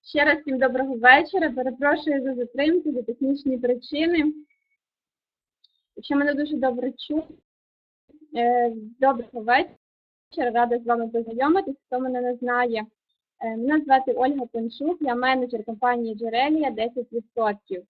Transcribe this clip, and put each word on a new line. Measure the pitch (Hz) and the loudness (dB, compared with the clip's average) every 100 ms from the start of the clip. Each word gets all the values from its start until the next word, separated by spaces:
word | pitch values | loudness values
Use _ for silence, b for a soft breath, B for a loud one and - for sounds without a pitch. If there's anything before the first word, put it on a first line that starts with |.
| - | -2
Ще | 302 | 0
раз | 294 294 | 2 2
всім | 294 262 | -2 0
доброго | 254 247 269 | 0 0 -2
вечора. | 240 240 277 320 392 311 | 2 6 6 4 0 -2
Перепрошую | 233 262 254 285 302 302 277 | -2 -6 0 0 0 0 -2
за | 262 | -2
затримку, | 247 240 262 302 349 302 | -4 -6 0 2 2 0
за | 247 | -4
технічні | 233 233 269 277 285 254 | -6 -2 -2 0 -2 0
причини. | 247 247 - 294 330 339 302 302 - _ _ _ _ _ _ _ _ _ _ _ _ _ _ - | 0 -2 -2 -2 2 2 2 -2 -16 _ _ _ _ _ _ _ _ _ _ _ _ _ _ -20
Якщо | - 285 | -2 0
мене | 285 | 2
дуже | 285 294 285 | 0 -2 0
добре | 262 247 262 | -2 -2 -6
чу-, | - - 302 - - _ _ _ _ _ _ _ 302 - 226 | -8 -6 -6 -6 -20 _ _ _ _ _ _ _ -20 -10 0
е, | 240 247 240 226 214 233 | 2 4 2 -2 -14 0
доброго | 262 240 233 240 | 2 2 -6 -8
вечора, | 220 254 349 - _ _ _ _ _ - 247 | 0 2 0 -10 _ _ _ _ _ -4 0
рада | 233 240 240 | 2 2 0
з | 233 | 0
вами | 233 226 | -2 0
познайомитись, | 226 226 226 277 370 392 269 _ | -2 -2 -2 2 2 0 -10 _
хто | 254 | -4
мене | 262 247 | -2 -2
не | 247 | -2
знає. | 247 247 247 247 226 220 _ _ _ _ _ | -2 -2 0 0 -2 -6 _ _ _ _ _
Е, | 226 226 | -8 -4
мене | 247 311 | 0 0
звати | 294 269 262 | 4 4 4
Ольга | 247 254 285 240 | 0 0 0 -6
Панчук, | 233 226 - 294 349 | -6 -6 -4 -4 -2
я | 285 | -2
менеджер | 240 254 262 247 233 | 0 0 0 -2 -4
компанії | 214 220 247 240 226 | -8 -2 0 0 -2
«Джерелія» | 214 226 233 285 311 285 | -4 -2 0 2 2 0
десять | 214 233 247 233 | -2 -4 -4 -6
відсотків. | 233 - - 214 208 _ 180 | -8 -6 -2 -2 -2 _ -10